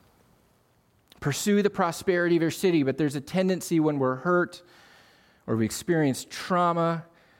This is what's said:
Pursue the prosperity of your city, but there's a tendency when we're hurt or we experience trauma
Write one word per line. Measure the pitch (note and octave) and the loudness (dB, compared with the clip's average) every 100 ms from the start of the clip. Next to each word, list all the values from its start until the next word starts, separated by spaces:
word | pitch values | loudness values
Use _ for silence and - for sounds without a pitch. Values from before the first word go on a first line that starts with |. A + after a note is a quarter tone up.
| _ _ _ _ _ _ _ _ _ _ _ - | _ _ _ _ _ _ _ _ _ _ _ -8
Pursue | D3 C3+ G#3 G3+ | -4 -2 2 2
the | G3+ | 2
prosperity | G3 F3 - - F3 F3 E3+ | 0 -2 -2 -2 0 2 2
of | |
your | D#3+ | 0
city, | - F#3+ E3+ | 0 0 2
but | C3+ C3 | 0 0
there's | D3+ C#3+ | -2 -4
a | |
tendency | - F#3 F#3 F3+ - E3 | -4 -2 0 -2 0 0
when | D#3 C#3+ | 2 2
we're | B2+ | 0
hurt | B2+ F3 F3+ E3+ - - - - - - _ _ _ - | -2 0 0 0 -6 -20 -20 -20 -20 -20 _ _ _ -4
or | A2+ | -2
we | |
experience | A2 - - E3 C#3+ B2 - | -2 -2 -2 2 2 0 -8
trauma | - - F3+ F3 E3+ E3 E3 - _ _ | -10 -2 0 2 2 0 -2 -8 _ _